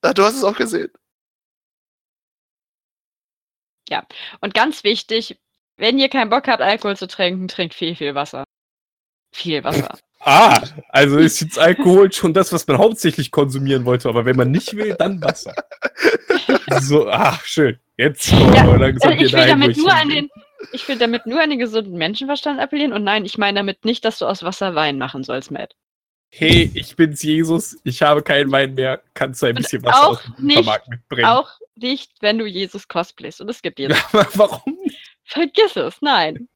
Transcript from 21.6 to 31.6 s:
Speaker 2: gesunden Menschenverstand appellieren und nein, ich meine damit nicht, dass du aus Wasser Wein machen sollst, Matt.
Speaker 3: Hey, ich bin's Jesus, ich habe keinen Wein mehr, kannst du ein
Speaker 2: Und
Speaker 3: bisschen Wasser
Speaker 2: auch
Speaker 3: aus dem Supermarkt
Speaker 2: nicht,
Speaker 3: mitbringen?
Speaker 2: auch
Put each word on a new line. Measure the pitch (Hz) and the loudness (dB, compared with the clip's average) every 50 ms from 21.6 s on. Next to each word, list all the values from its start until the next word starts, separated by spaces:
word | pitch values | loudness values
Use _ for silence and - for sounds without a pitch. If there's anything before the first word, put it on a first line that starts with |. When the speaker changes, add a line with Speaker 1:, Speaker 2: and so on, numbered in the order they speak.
Speaker 2:
gesunden | 247 226 214 226 214 196 180 | -4 -2 -4 -6 -6 -6 -6
Menschenverstand | 175 156 170 214 214 269 269 285 277 - 294 - - | -6 -4 -4 -4 -6 -6 -6 -6 -6 -4 -6 -4 -4
appellieren | - 269 - 294 294 285 | -6 -4 -4 -4 -2 -2
und | 233 208 208 | -2 -4 -2
nein, | 196 208 214 190 | 0 -2 -2 -2
ich | 202 - - | -6 -6 -4
meine | 208 202 202 202 | -2 -2 -2 -2
damit | 202 196 190 _ _ | -4 -4 -6 _ _
nicht, | 226 240 - - | -4 -4 -2 -4
dass | 226 220 - | -6 -4 -2
du | 175 | -4
aus | - 196 185 | -4 -4 -4
Wasser | - 170 190 - 196 190 175 | -6 -10 -8 -6 -6 -4 -2
Wein | 151 156 151 143 135 | -2 -2 -2 -2 -4
machen | 131 131 - 139 | -8 -8 -8 -12
sollst, | 135 - 123 131 135 - | -10 -8 -8 -8 -8 -10
Matt. | 143 - - - _ _ _ _ _ _ _ _ _ _ _ _ | -12 -12 -12 -14 _ _ _ _ _ _ _ _ _ _ _ _
Speaker 3:
Hey, | _ - 156 160 170 170 165 147 - | _ 0 2 4 6 4 4 2 -2
ich | - 113 - - | -8 -12 -12 0
bin's | - 165 160 147 - | 0 0 0 0 -6
Jesus, | - 151 151 160 165 160 165 165 - - - - _ | -4 -2 0 0 0 0 -2 -2 -4 -6 -16 -10 _
ich | 123 123 - | -10 -2 0
habe | 160 147 151 147 147 | 2 4 4 2 2
keinen | - 147 143 147 135 | 0 0 0 2 2
Wein | 139 135 139 135 135 | 2 0 0 0 -2
mehr, | 131 131 131 131 - _ _ _ | -4 -2 -2 -4 -6 _ _ _
kannst | - 147 135 127 - | -6 -6 -6 -4 -2
du | - | 0
ein | 123 117 | 0 0
Speaker 2:
Und | 127 | -2
Speaker 3:
bisschen | 247 - - 120 123 | -4 -6 -6 -4 0
Wasser | 120 247 262 | 2 4 6
Speaker 2:
auch | 285 349 | 6 4
Speaker 3:
aus | - - - | 2 -2 -8
dem | 123 - - 262 285 | -16 -12 -4 0 2
Supermarkt | 294 294 - - - - _ - | 2 2 2 2 -2 -4 _ -10
Speaker 2:
nicht, | 120 120 | -16 -16
Speaker 3:
mitbringen? | _ _ 139 123 151 214 | _ _ -4 0 2 2
Speaker 2:
auch | 233 254 277 - - _ | 2 2 0 -4 -12 _